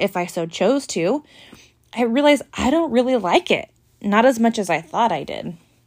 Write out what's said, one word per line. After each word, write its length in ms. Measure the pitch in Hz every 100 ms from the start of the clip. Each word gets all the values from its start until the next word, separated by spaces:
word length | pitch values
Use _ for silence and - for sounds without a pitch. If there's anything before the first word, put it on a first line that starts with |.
if 160 | 196 180
I 100 | 175
so 200 | 180 165
chose 400 | - 190 277 -
to, 340 | 185 170 294 - - - - - _ _
I 80 | -
realize 400 | 240 247 294 285 -
I 160 | - 220
don't 200 | 320 320
really 260 | 233 247 247
like 340 | 180 349 -
it. 180 | 160 - _ _ _
Not 240 | 202 208 254
as 140 | 226
much 180 | 226 226
as 100 | 180
I 120 | 160
thought 320 | 165 196 226
I 100 | 151
did. 340 | - 57 165 165 _ _